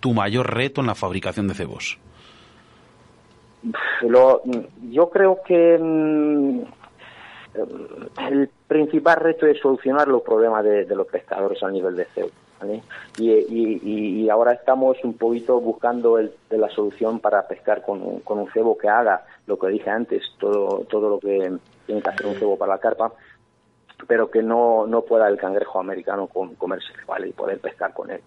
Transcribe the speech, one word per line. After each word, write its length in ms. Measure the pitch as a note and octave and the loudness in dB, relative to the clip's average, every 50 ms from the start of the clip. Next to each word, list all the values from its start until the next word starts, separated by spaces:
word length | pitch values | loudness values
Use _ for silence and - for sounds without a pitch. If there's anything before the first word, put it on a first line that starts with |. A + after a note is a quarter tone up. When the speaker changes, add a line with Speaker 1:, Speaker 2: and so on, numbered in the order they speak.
Speaker 1:
tu 140 | - C3 A#2+ | 0 0 0
mayor 380 | A2+ G2+ G2+ G#2 B2 B2+ - G#2 | 0 0 0 0 -2 -2 -2 -2
reto 280 | A2+ B2+ C#3 C#3 - | -2 -2 -2 -2 -2
en 80 | C#3 A#2+ | -2 -2
la 80 | G#2 | -2
fabricación 500 | - - F#2+ F2+ F#2+ - F#2+ F2+ - G2+ | -2 -4 -4 -4 -4 -6 -6 -4 -2 -2
de 80 | G2 F#2 | -4 -4
cebos? 440 | - - - - - - - - - _ - - - - - - - - - _ _ _ _ _ _ _ _ _ _ _ _ _ _ _ _ _ _ _ _ _ _ - A#2 A2 - - - - - - | -4 -8 -10 -10 -10 -10 -10 -10 -10 _ -20 -20 -20 -20 -20 -20 -20 -20 -20 _ _ _ _ _ _ _ _ _ _ _ _ _ _ _ _ _ _ _ _ _ _ -12 -10 -8 -6 -6 -4 -4 -2 -2
Speaker 2:
Lo, 400 | A#2 A#2 B2+ B2+ C3 C3 - - B2+ B2 A#2+ - - - - A#2+ A#2+ | 4 6 6 8 8 6 4 2 -2 -6 -6 -6 -10 -16 -18 -18 -6
yo 200 | A#2 C3+ - E3+ | 2 2 2 2
creo 280 | - G3 G3 F#3+ F#3 F#3 - | 4 4 4 4 4 2 0
que, 320 | - F3+ E3+ E3+ E3+ E3+ E3 | 2 4 6 6 6 6 4
mm, 840 | E3 D#3+ D#3+ D#3 D#3 D#3 D#3 D3+ D3+ D3+ D3+ D3 C#3 C#3 C3 A#2+ A#2+ - - _ - - _ _ - - - - - - - - - - - - G#2+ - - - - - - - - - - - - - | 4 0 0 0 0 2 2 2 2 2 2 2 2 0 -2 -2 -6 -10 -16 _ -20 -20 _ _ -20 -20 -20 -20 -20 -20 -20 -20 -20 -14 -8 -8 -8 -8 -8 -14 -16 -16 -16 -16 -18 -16 -12 -10 -6 -2
el 200 | C#3 C#3 C#3 - _ _ _ | 0 0 0 0 _ _ _
principal 500 | _ D#3+ D#3 D3+ D3 D#3 D#3+ C#3+ E3+ E3+ | _ 0 0 0 2 0 0 4 4 2
reto 300 | D#3+ D#3+ E3 D#3+ D#3+ - | 4 4 0 0 2 4
es 120 | D3+ D3 D3+ | 2 2 4
solucionar 480 | - C#3+ C3+ B2+ - C3+ C3 C#3+ D3 C#3+ | 2 0 0 0 0 -2 2 2 2 4
los 140 | C3+ A#2+ - | 2 0 2
problemas 420 | - A#2 A2 A2+ A2+ A2+ G#2+ G#2 | 2 2 4 4 4 2 2 2
de, 200 | G#2+ G#2 G2+ F#2+ | 2 2 2 0
de 120 | E2+ G2+ | -2 -2
los 100 | F#2+ F#2+ | -4 -4
pescadores 560 | - - F2+ - - - F#2+ G2 G2 G2 - - | -4 -4 -8 -6 -6 -6 -4 -2 -4 -4 -4 -4
a 80 | F#2+ | -4
nivel 260 | G2 F#2+ F2+ F#2 F2+ | -4 -2 -2 -4 -2
de 100 | F2 F2+ - - | -4 -6 -6 -6
cebo, 160 | - F#2 F2+ - _ _ _ _ _ | -6 -6 -6 -8 _ _ _ _ _
¿vale? 220 | - G2+ G#2 A2+ A#2+ - - - - - - - | -10 -8 -8 -8 -10 -16 -20 -20 -20 -18 -8 -2
Y, 100 | A2+ A2+ | 2 4
y, 500 | A2 G#2+ - - A2+ A2+ A2+ A2 A2 F#2+ - | 4 4 4 2 -2 -2 0 0 -2 -4 -4
y, 400 | G#2 G#2+ G#2+ G#2+ G#2 F#2 G#2+ A2 | -6 -4 -4 -4 -4 -2 0 0
y 80 | G#2+ | 2
ahora 220 | G#2+ A2 A#2 A#2 B2 | 4 4 4 4 2
estamos 440 | - - - C3 C3 C3 C3 C3 B2+ - | 2 2 0 2 2 4 2 2 0 -2
un 100 | B2 A2+ | -8 -6
poquito 460 | - A#2 A2+ A#2 A#2 A#2 - B2+ A#2+ | -2 -2 0 0 -2 0 0 0 0
buscando 560 | A#2 A2+ A2 - - A#2+ A#2+ B2 A#2 A#2 A#2 A#2 | 2 -2 -4 -2 -2 -2 -2 2 2 4 4 4
el, 140 | A2 G#2+ - - _ _ | 2 0 -4 -14 _ _
de 80 | A2 A2 | -2 0
la 100 | G#2+ G2+ | 0 0
solución 480 | - - G#2 G#2 G2 - A#2 A2 A2+ A2+ | 0 -2 -4 -4 -2 -2 -4 -2 -2 -2
para 280 | - G#2 G2+ G2+ F#2+ | -2 0 0 0 0
pescar 360 | - G2 - - - G#2+ - - | -2 -10 -8 -2 -2 -2 -2 -2
con 180 | G#2 G2+ F#2+ | -6 -6 -6
un, 200 | F2+ F#2 F#2 F2+ | -6 -8 -8 -10
con 180 | - - G#2+ G#2 | -8 -6 -4 -4
un 100 | G2+ F#2+ | -4 -4
cebo 280 | - A2+ A2 A#2 A2 - | -2 0 2 2 0 2
que 100 | - G#2 | 2 2
haga 360 | G#2 A2+ A#2+ A2 G2 F2 - - - - _ | 2 4 4 4 2 0 -2 -10 -20 -20 _
lo 120 | - G#2 - | -6 -4 -2
que 80 | - F#2+ | -2 -2
dije 220 | G2 G#2+ - F#2+ | -2 -2 -4 -4
antes, 320 | G#2 A2 A#2+ - - G2 - - _ _ | -4 -4 -4 -4 -6 -6 -6 -8 _ _
todo, 480 | - G2+ G2+ G#2 G2+ G2 G2 F#2+ - - | -2 -2 0 0 0 -2 -2 -4 -4 -4
todo 220 | - G#2+ G#2 G#2+ | -2 -2 0 0
lo 80 | G#2 G2 | -2 -2
que 340 | - G2+ G2 G2 F#2+ F#2 F#2 F2+ _ _ _ _ _ | -2 -2 0 0 0 -2 -6 -8 _ _ _ _ _
tiene 140 | - G#2+ G#2+ | -6 -6 -4
que 80 | - G2+ | -4 -4
hacer 160 | G2 - - | -6 -4 -6
un 80 | G#2 G2+ | -6 -4
cebo 200 | G2 A2 G#2 G2 | -2 0 0 0
para 180 | F#2+ G2+ F#2+ G2 | 0 0 -2 -2
la 40 | F#2+ | 0
carpa, 320 | - A2+ A2 - A2 A2+ - - - - - _ _ _ _ _ _ _ _ _ _ _ - _ - | 0 -2 0 0 -2 -4 -4 -8 -20 -20 -20 _ _ _ _ _ _ _ _ _ _ _ -20 _ -2
pero 240 | _ A#2+ A2+ A2+ - | _ 2 2 2 2
que 120 | - A2+ A2 | 2 0 0
no, 440 | A2+ A2+ A#2 A#2+ A#2 A#2 A2+ G#2+ | 2 2 4 4 4 4 4 2
no 160 | A2 A2+ A#2 A2+ | 2 0 -2 0
pueda 260 | - A#2 A2+ A2 G#2 | 2 4 4 4 4
el 80 | G2+ | 2
cangrejo 440 | G2 G2+ F#2 F#2+ G#2 G2+ - - F#2+ | 0 -2 -2 -2 -2 -2 -2 -4 -6
americano 480 | F#2 F#2+ F#2+ F#2 E2+ - F#2+ G2+ G2 F#2 | -6 -4 -8 -8 -6 -6 -4 -4 -6 -6
com-, 260 | _ F#2 F#2+ F2+ - | _ -6 -6 -6 -8
comerse, 380 | _ F#2+ F2+ F#2+ F2+ - - - - - | _ -6 -6 -6 -6 -8 -14 -18 -20 -12
¿vale? 220 | - - - F#2+ F#2 | -10 -8 -8 -8 -10
Y 40 | - | -10
poder 260 | - - - G2 G2 | -8 -6 -6 -6 -6
pescar 340 | - F#2 - _ G2+ F#2+ - | -6 -10 -8 _ -8 -8 -6
con 180 | - - - | -8 -12 -10
él. 100 | F#2+ F2 _ | -12 -14 _